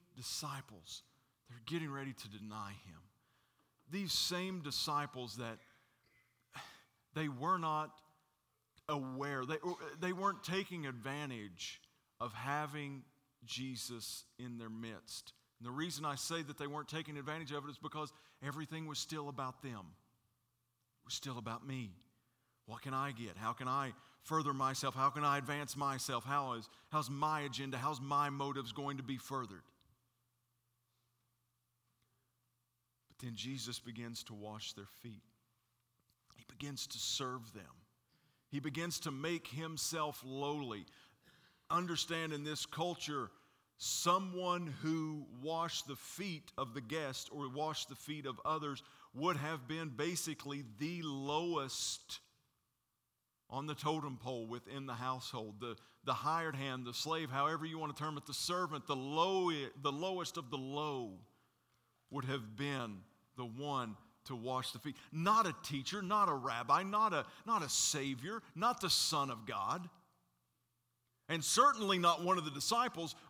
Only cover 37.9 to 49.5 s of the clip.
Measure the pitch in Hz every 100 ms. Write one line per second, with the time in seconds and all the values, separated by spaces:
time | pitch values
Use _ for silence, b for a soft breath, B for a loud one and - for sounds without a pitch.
37.9 | _ _ b b b b 143 151 139 170
38.9 | - 165 135 156 170 - 131 160 156 -
39.9 | 160 151 143 131 135 143 147 135 104 87
40.9 | B B B B B B B B 165 180
41.9 | 160 - 165 160 151 147 147 - - 175
42.9 | 170 - 151 101 - b b b b -
43.9 | - 170 180 190 180 180 175 170 131 156
44.9 | 160 156 151 139 123 143 165 165 - -
45.9 | 139 - - 196 160 - - 131 117 113
46.9 | 156 143 127 - 147 139 131 156 151 -
47.9 | 131 - 151 135 120 - 156 147 131 -
48.9 | B B 120 165 156 147